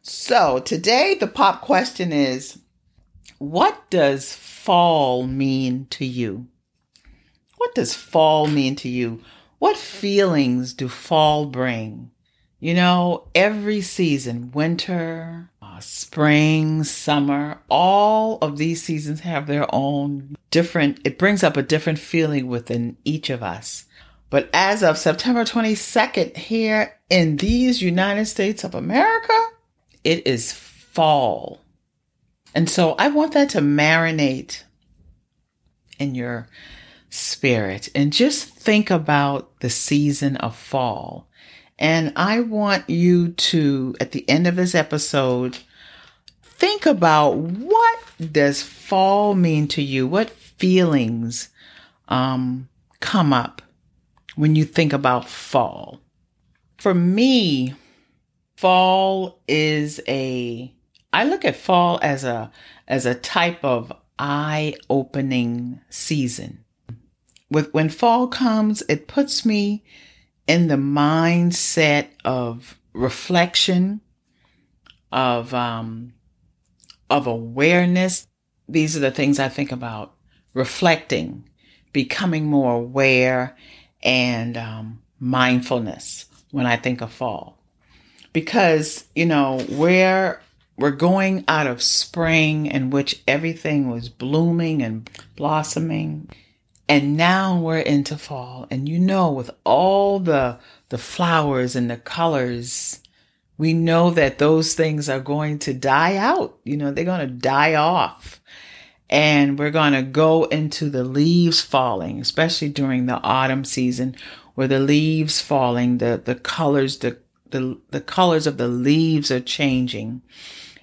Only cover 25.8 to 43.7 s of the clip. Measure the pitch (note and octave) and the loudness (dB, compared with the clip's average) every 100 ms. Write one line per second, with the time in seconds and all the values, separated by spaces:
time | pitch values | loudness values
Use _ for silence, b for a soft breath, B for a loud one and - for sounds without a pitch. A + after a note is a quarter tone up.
25.8 | - A#3 G#3+ - D#3+ - - A3+ A3 G#3+ | -2 0 0 -2 -4 -6 -6 -2 0 0
26.8 | G#3 _ _ F3+ D#3+ D3 G3 A#3+ B3+ B3 | -2 _ _ 2 2 0 0 2 2 2
27.8 | F3+ F3 G3 G3+ G#3+ - G3+ G#3 F#3 - | 0 0 0 -2 -2 -2 -2 -2 -8 -6
28.8 | D#3+ A#3+ G#4+ A4+ A4+ A4+ A4+ _ _ _ | -2 2 2 0 2 0 0 _ _ _
29.8 | _ _ D3 E3+ - A#2+ - - - - | _ _ 0 0 0 -2 -4 -8 -18 -20
30.8 | - - D#3 C#3+ A#2+ C#2 - - _ _ | -8 0 2 4 2 -2 -10 -16 _ _
31.8 | _ _ _ _ _ _ _ - E3 - | _ _ _ _ _ _ _ -2 0 2
32.8 | E3 - C4+ D4 D4+ D4 C#4+ G3+ C#3+ D3 | 2 2 2 2 2 2 2 2 2 4
33.8 | D3+ E3 E3 D#3+ C#3+ C3 - - _ _ | 4 4 2 0 0 -2 -10 -16 _ _
34.8 | _ _ _ _ _ _ _ _ _ _ | _ _ _ _ _ _ _ _ _ _
35.8 | _ - C#3+ B2+ A#2+ A#2+ - B B B | _ -8 -6 -6 -6 -8 -12 B B B
36.8 | B B B - - - C#3 A#2 G2 G2 | B B B -6 -4 0 0 2 -2 -8
37.8 | - - C#3+ - C4 D4 - - - G#3+ | -6 0 0 2 2 2 -4 -4 2 2
38.8 | G#3 F3 D3+ D3 C#3+ C#3 - _ B2 - | 2 0 2 2 2 -2 -8 _ -2 0
39.8 | - D3 D3 C#3 C#3 C3+ A2+ A2 - C#3 | 2 2 2 0 -2 -2 -6 -10 -6 -2
40.8 | B2 G2 - - _ b b b b _ | -2 -4 -10 -14 _ b b b b _
41.8 | D#3 E3 D#3 - F#3 A3 A#3 G#3+ G3+ F#3+ | 0 2 0 -2 0 0 -2 -2 0 0
42.8 | - E3+ F3 F3 E3+ F3 - E3+ D3 | 0 2 4 4 2 0 0 2 2